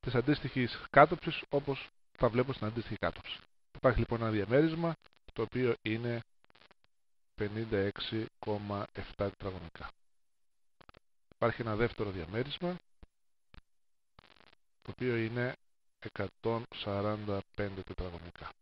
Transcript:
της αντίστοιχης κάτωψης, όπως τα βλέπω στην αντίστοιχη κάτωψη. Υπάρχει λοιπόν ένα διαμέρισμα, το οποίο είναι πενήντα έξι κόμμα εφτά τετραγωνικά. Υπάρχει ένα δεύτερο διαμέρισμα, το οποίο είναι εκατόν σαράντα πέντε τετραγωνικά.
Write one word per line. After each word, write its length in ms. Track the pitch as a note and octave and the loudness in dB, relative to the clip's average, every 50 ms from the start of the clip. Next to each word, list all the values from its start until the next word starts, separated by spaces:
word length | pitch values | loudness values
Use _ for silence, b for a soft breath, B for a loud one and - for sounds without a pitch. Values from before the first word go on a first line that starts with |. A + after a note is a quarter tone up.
της 140 | - - A#2 | -6 0 0
αντίστοιχης 640 | B2 A2+ C3 D3 - - C3+ - C3+ B2 A2+ - - - - | 0 4 4 2 2 2 -4 0 0 0 0 0 -6 -10 4
κάτωψης, 520 | - C#3 D3 D3 F3+ D#3 - - D3 - - - | 10 10 10 10 8 -2 -4 -4 -6 -6 -6 0
όπως 380 | - C#3+ C#3 - C3+ C3 - - _ - - _ _ - | 0 0 0 0 -4 -4 -6 -14 _ -20 -20 _ _ 2
τα 120 | - A#2+ | 2 4
βλέπω 240 | G#2+ A#2+ B2+ C3+ B2+ | 4 4 2 2 0
στην 140 | - - G#2+ | -4 -4 -4
αντίστοιχη 300 | A2 A#2 A2 - A2 G2 | -2 -4 -4 -4 -6 -2
κάτωψη. 420 | - F2 - - - - - - - - _ _ _ _ _ | 0 -2 -2 -2 -10 -14 -14 -14 -16 -20 _ _ _ _ _
Υπάρχει 240 | - - C3 A#2 - | 2 4 4 6 6
λοιπόν 220 | A#2 - - A2+ | 2 2 0 0
ένα 80 | A2+ A2+ | 0 2
διαμέρισμα, 640 | A2 G#2+ G2 F#2+ A#2 C#3 D#3 E3 D#3+ D#3+ E3+ E3 D#3+ - _ - - _ _ - - | 2 2 2 6 6 6 6 6 4 0 0 -2 -2 -4 _ -20 -20 _ _ -16 -4
το 80 | - | -2
οποίο 340 | A2+ G#2+ - B2 B2+ B2 A#2 - | -2 -2 0 0 2 2 2 0
είναι 400 | _ G#2+ G#2+ A2+ A#2+ A#2+ A#2+ A#2 A2+ _ _ _ _ - - - - - - _ _ - _ _ _ _ _ _ _ _ _ | _ -2 -2 0 0 -2 -2 -4 -6 _ _ _ _ -20 -20 -20 -20 -20 -20 _ _ -20 _ _ _ _ _ _ _ _ _
πενήντα 420 | - A2 G#2 G#2 A2 A2+ A2+ A2 G2+ | -4 -4 -4 -2 -4 -2 0 0 2
έξι 480 | F#2+ G2+ G2+ - - - - A2 A2 A2+ _ _ | 2 0 -2 -4 -6 -4 -2 -4 -4 -4 _ _
κόμμα 460 | - - G#2 G#2 G#2 G2+ G2+ G2+ G2+ - _ | -4 -2 -2 -2 -2 -4 -4 -4 -4 -6 _
εφτά 360 | - F#2+ - - - G2+ G2+ | -10 -10 -10 -4 -2 -2 -2
τετραγωνικά. 600 | F#2 _ - G2 F#2 F2+ E2+ E2+ - - - - - _ _ _ _ _ _ _ _ _ _ _ _ _ _ _ _ _ - _ - - _ _ _ _ _ _ - | -2 _ -8 -8 -6 -6 -10 -12 -12 -12 -14 -14 -14 _ _ _ _ _ _ _ _ _ _ _ _ _ _ _ _ _ -20 _ -20 -20 _ _ _ _ _ _ -6
Υπάρχει 260 | _ - A#2+ A2 - | _ 0 0 0 0
ένα 140 | A#2+ A2+ G#2+ | -4 -4 0
δεύτερο 340 | G#2 A#2 A#2 - - A2+ G2+ | 0 0 0 0 -2 -4 -4
διαμέρισμα, 680 | F#2 F#2+ E2 D#2 F#2+ A2 B2+ C#3 C#3+ - - F3 F#3 F3+ - _ - _ - _ _ _ _ _ _ _ _ _ _ - _ _ _ _ _ _ _ _ _ _ _ - - - - - - - - _ _ _ _ _ | -4 -6 -8 -4 -2 -4 -4 -4 -4 -6 -6 -6 -6 -8 -12 _ -20 _ -20 _ _ _ _ _ _ _ _ _ _ -20 _ _ _ _ _ _ _ _ _ _ _ -20 -20 -20 -20 -20 -20 -20 -20 _ _ _ _ _
το 100 | _ - | _ -14
οποίο 240 | G2+ - B2+ B2+ A#2+ | -8 -4 0 0 2
είναι 400 | A#2 A2+ A2 A#2 B2 A#2+ B2 - - _ _ _ _ _ _ _ _ | 2 0 0 0 -2 -2 -2 -4 -6 _ _ _ _ _ _ _ _
εκατόν 640 | - G#2 _ - G#2 F#2+ - _ - A2+ A#2 A2+ A#2 - - | -14 -12 _ -4 -4 -4 -4 _ -2 0 0 0 -2 -6 -10
σαράντα 680 | - - G#2 G2+ G2+ G2+ G#2+ G#2+ G#2 G#2+ G#2 G2+ G2 G2 _ _ | -8 -4 -2 -2 0 0 0 -2 -2 -2 -2 -2 -4 -4 _ _
πέντε 260 | - G#2 G2+ F#2+ G2 | -4 -4 -4 -4 -8
τετραγωνικά. 680 | F#2 - F#2 - F2+ F#2 F2 E2 E2 F2 - - - - - _ | -8 -10 -6 -6 -6 -6 -6 -10 -14 -14 -14 -12 -14 -14 -14 _